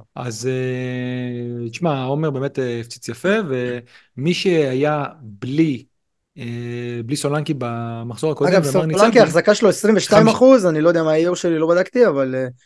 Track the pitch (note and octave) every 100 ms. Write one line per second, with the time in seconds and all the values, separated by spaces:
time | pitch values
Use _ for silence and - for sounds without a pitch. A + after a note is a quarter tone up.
0 | _ - B2+ A2 B2+ C3 B2+ B2+ B2+ B2+
1 | B2+ B2+ B2 A#2+ A#2+ A#2+ A#2+ A#2 E3+ C3+
2 | B2+ C#3 D#3+ C3+ C3+ C#3 B2+ A#2 A#2 -
3 | - A#2 F3+ A3 E3 B2+ B2 B2 A#2 _
4 | _ B2+ D3+ F3 G3 E3 C#3 B2+ D3 D3+
5 | C#3 - A2+ G2+ B2 D3 D#3+ A#2+ - _
6 | _ _ _ - A#2 A#2+ A#2+ A#2+ A#2+ A#2+
7 | A#2 D3 C#3+ D3 D3 C#3 A#2+ A#2 A#2 A#2
8 | A#2 A2+ D#3 D3 D#3 F#3+ C#3+ D#3+ D#3+ F3+
9 | A3+ A3+ E3+ E3 G#3 G#3 G#3 - G#3 G3+
10 | - G#3+ A3 A3 C4 C4 F3+ D#3 E3 E3+
11 | D#3+ D#3 E3+ F3+ F3 D#3+ D#3+ F3 F#3 B3
12 | G#3+ C#3 C3 C3 B2+ B2